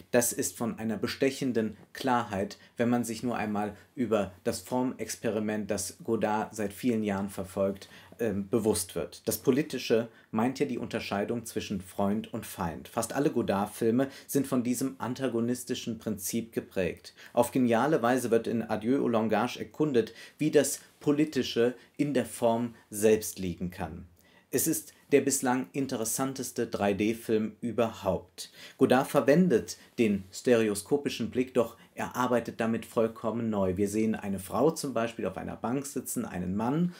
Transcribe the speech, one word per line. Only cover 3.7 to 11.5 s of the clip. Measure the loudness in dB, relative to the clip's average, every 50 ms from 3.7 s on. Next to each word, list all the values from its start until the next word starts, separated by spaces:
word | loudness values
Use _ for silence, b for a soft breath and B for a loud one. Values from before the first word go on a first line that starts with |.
| -6 B B B _
über | -4 0 2 2 2 2 0 -4 -6 _
das | -4 -4 -4
Formexperiment, | -6 -4 -2 0 0 -2 -2 -6 -8 -8 -8 -4 -2 -2 0 0 -2 -2 -2 -2 -2 -2
das | -2 -4 -4 -6 -10 -10 -2
Godard | -2 0 2 2 2 2 0 -2 -4 -4
seit | -4 -4 -4 -4
vielen | -2 0 0 2 2 0
Jahren | 0 0 -2 -2 -4
verfolgt, | -6 -8 -8 -6 -2 0 0 0 0 -4 -10 B B B B B B -4
ähm, | -2 -2 0 -2 -2 0
bewusst | 0 2 4 4 2 2 0 -4 -6
wird. | -6 -6 -6 -10 -8 -4 -4
Das | -4 0
Politische | 2 2 2 2 2 -2 -6 -8 0 2 2 2 2 -2 B B B B
meint | -2 0 0 0 0 0
ja | -2
die | -2 -2 -6
Unterscheidung | -6 -4 -6 -6 -4 -2 -2 -2 0 -2 -2 -4 -6
zwischen | -6